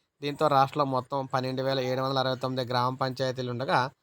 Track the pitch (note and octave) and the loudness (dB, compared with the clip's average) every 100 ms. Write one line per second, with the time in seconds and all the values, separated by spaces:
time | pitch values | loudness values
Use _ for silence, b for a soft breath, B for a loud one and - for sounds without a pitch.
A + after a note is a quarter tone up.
0 | _ - C#3+ C#3 D3+ C3+ C3+ D3 C#3 B2+ | _ -10 -8 0 4 6 4 2 0 0
1 | C3 C#3 C3 C3 C3 C3 C3 C3+ B2+ B2+ | -2 -6 -2 -2 0 -2 -2 0 0 0
2 | C3 C3+ C3 B2+ C3 C3 B2 B2 B2 C3 | 0 0 0 0 -2 -2 -2 0 0 0
3 | C3 B2 C3 B2+ B2 A#2+ C#3+ D3+ C3 - | -4 -2 -4 -2 -4 -4 0 2 0 -6